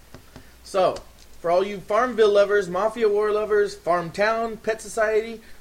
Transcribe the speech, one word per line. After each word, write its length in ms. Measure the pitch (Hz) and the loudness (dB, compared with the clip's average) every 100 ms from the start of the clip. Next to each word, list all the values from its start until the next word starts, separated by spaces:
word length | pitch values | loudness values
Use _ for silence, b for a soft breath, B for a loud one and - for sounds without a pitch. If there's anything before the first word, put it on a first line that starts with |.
| - - B B B B | -20 -20 B B B B
So, 320 | - 196 175 - - - - - | -6 0 2 0 -8 -20 -20 -10
for 100 | 170 | 0
all 140 | 180 | 0
you 140 | 202 202 | 0 -4
Farmville 520 | - 214 254 214 214 | -2 0 0 4 4
lovers, 360 | 202 202 202 180 | 6 4 2 0
Mafia 400 | 180 214 226 220 | -2 -2 0 0
War 220 | 202 214 | 2 0
lovers, 420 | 208 214 208 202 | 0 0 0 0
Farm 360 | 196 - 175 170 | -2 -2 -2 -2
Town, 460 | 190 208 226 226 220 | -2 0 0 -4 -6
Pet 240 | - - | -6 -6
Society, 600 | 208 - 214 220 226 220 B B | -6 -2 0 0 -2 -8 B B